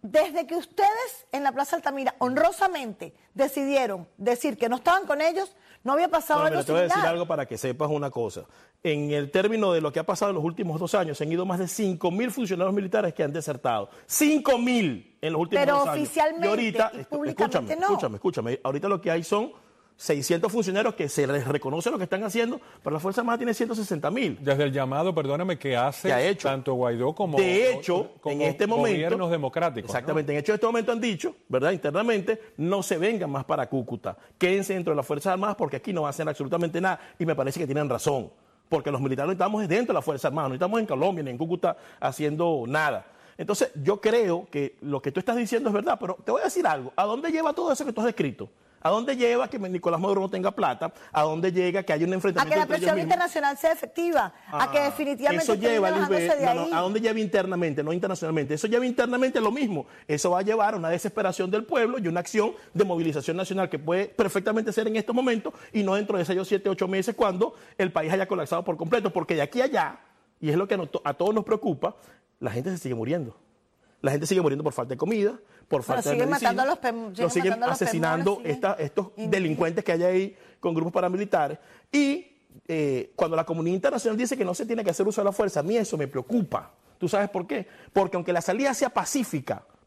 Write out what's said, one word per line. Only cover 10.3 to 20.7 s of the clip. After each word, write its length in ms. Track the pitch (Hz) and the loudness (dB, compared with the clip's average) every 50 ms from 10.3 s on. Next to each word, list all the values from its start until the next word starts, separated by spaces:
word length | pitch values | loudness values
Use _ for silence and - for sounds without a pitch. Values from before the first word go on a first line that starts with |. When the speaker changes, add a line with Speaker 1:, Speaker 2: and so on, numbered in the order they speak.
Speaker 2:
en 40 | 196 | 0
los 80 | 175 151 | 0 -2
últimos 340 | 170 165 - 214 175 156 160 | -2 -2 -2 -4 -4 -2 -4
dos 160 | 175 175 - | -4 0 0
años, 240 | 208 185 160 143 - | 0 0 0 -2 -4
se 60 | 156 | -4
han 80 | 151 | -2
ido 140 | 165 170 185 | -2 -2 -2
más 140 | 196 185 175 | -2 -2 -2
de 100 | 190 170 | -2 -4
cinco 420 | - - 220 190 185 160 - 180 | -2 -2 0 -2 -2 0 -2 -2
mil 200 | 170 196 240 254 | 0 0 -2 -2
funcionarios 420 | 190 - 247 185 190 170 180 190 196 | -2 -4 -4 -2 0 0 0 0 0
militares 380 | 202 196 185 180 214 208 175 156 | -2 -2 0 -2 0 0 0 -2
que 100 | - 160 | -2 -2
han 80 | 143 | -2
desertado. 580 | 143 165 151 - 143 123 - 135 117 107 101 - - - - | -2 -4 -4 -6 -6 -2 0 0 0 0 -2 -6 -12 -20 -10
Cinco 520 | _ - - 302 294 311 302 233 - 262 233 | _ 0 4 4 4 4 4 4 4 2 4
mil 600 | 240 247 247 240 208 160 123 98 - - _ _ | 4 2 2 2 2 2 -2 -4 -10 -16 _ _
en 100 | - 156 165 | -6 -4 0
los 80 | 156 | 0
últimos 220 | 170 165 - 277 285 | 0 2 2 2 4
Speaker 1:
Pero 120 | 277 285 285 | 4 4 4
Speaker 2:
dos 80 | 277 - | 4 2
años. 160 | 294 302 302 | 2 -2 -2
Speaker 1:
oficialmente 420 | 247 - 320 302 311 320 330 339 392 | -2 0 2 2 2 2 0 0 0
Speaker 2:
Y 20 | |
ahorita, 420 | 415 220 240 220 202 220 220 220 - | 2 2 0 0 2 2 0 0 0
Speaker 1:
y 60 | 247 | -6
Speaker 2:
esto, 160 | - - - 294 | -10 -6 -6 -4
Speaker 1:
públicamente 400 | 294 294 - - 427 - 262 165 | -4 -4 0 0 0 2 2 -2
Speaker 2:
escúchame, 180 | 123 107 311 320 | 0 0 -2 0
Speaker 1:
no. 80 | 359 392 | 2 2
Speaker 2:
escúchame, 280 | 403 - - 262 110 | 2 2 0 -2 -4
escúchame. 440 | 101 - 190 - - 113 117 127 - | -2 -2 -2 -2 -2 -2 -2 -4 -4
Ahorita 280 | - 131 139 143 147 196 | -2 -4 -4 -2 -2 -2
lo 100 | 202 180 | -2 -2
que 100 | 175 - | 0 0
hay 140 | 165 170 165 | -2 -2 0
son 300 | - 202 208 226 - - - _ _ _ _ _ _ _ | 0 0 0 0 -2 -8 -16 _ _ _ _ _ _ _
seiscientos 560 | _ - - 151 143 135 - 170 170 170 - | _ -2 -2 -2 -2 2 0 0 2 2 0
funcionarios 440 | 185 233 214 185 | 0 0 0 0